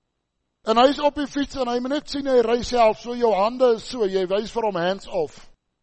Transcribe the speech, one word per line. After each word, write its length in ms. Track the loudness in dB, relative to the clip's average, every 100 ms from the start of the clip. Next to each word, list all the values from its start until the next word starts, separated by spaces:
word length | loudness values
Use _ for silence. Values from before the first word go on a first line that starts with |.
| _ _ _ _ _ _
En 160 | 0 4
hy 100 | 4
is 60 | 4
op 120 | 0 -2
die 80 | -6
fiets 300 | -4 -6 -4
en 80 | -2
hy 120 | -2
moet 140 | -2 -4
net 120 | -4
sien, 180 | -6 2
hy 120 | 2
ry 200 | 4 0
self, 380 | -2 2 2 2
so 140 | -6 -2
jou 180 | 2 2
hande 380 | 0 2 2 2
is 120 | -2
so, 160 | -4 -2
jy 160 | 0 0
wys 200 | -2 -2
vir 140 | -4 -4
hom 100 | -2
hands 280 | -2 -4 -6
off. 240 | -6 -6 -8 -20 _ _ _